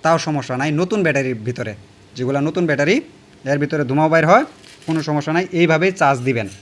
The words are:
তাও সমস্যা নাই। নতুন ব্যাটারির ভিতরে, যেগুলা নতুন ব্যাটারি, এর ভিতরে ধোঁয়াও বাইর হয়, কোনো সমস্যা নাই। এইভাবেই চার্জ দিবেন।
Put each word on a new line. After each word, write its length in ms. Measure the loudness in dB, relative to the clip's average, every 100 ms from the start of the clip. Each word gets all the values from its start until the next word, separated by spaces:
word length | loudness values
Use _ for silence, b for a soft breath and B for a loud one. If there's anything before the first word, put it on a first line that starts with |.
তাও 160 | 2 0
সমস্যা 400 | 0 -4 -4 -4
নাই। 140 | -2
নতুন 320 | -2 -2 0
ব্যাটারির 320 | 0 0 -2 -4
ভিতরে, 400 | -6 -6 -8 -10 -18 -20 -20 -8
যেগুলা 260 | -2 0
নতুন 240 | 0 0 0
ব্যাটারি, 360 | 0 2 2 -2 -18 -20 -14 -4
এর 140 | -2
ভিতরে 240 | -2 -2 -2
ধোঁয়াও 240 | 0 2
বাইর 160 | 2 6
হয়, 200 | 4 4 -10 -20 -18 -4
কোনো 180 | -4
সমস্যা 300 | -2 -4 -2
নাই। 140 | -2 -2
এইভাবেই 400 | 0 2 4 0
চার্জ 300 | 2 2 2
দিবেন। 260 | 0 -2 -4 -10